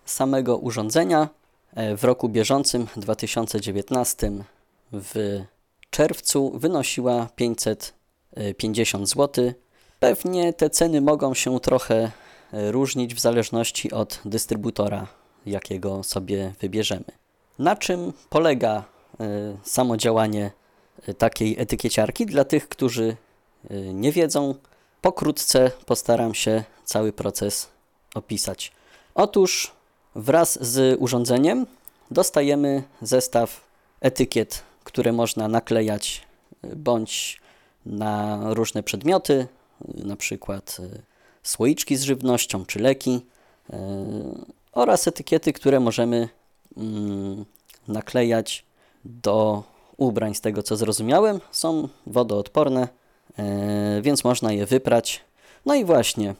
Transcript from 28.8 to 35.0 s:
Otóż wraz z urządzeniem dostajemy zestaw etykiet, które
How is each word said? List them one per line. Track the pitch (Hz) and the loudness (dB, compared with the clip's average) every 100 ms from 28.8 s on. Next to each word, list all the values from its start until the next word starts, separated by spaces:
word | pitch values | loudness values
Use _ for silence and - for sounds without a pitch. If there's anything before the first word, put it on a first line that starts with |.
| _ - _ - | _ -20 _ 0
Otóż | 202 208 185 - - - _ _ _ 113 | 2 4 4 2 -6 -10 _ _ _ -4
wraz | 113 160 165 - 120 | 2 4 4 2 0
z | 131 131 131 | 4 4 4
urządzeniem | 123 123 123 123 156 247 240 - - _ _ | 2 0 2 4 4 2 -2 -8 -20 _ _
dostajemy | 160 190 151 143 143 143 139 135 _ | 0 2 2 2 2 2 0 -4 _
zestaw | 110 127 127 117 113 - _ _ _ _ | 0 2 4 2 0 -4 _ _ _ _
etykiet, | 135 131 127 - - - - _ | 0 2 0 0 -2 -6 -14 _
które | - - | -8 -2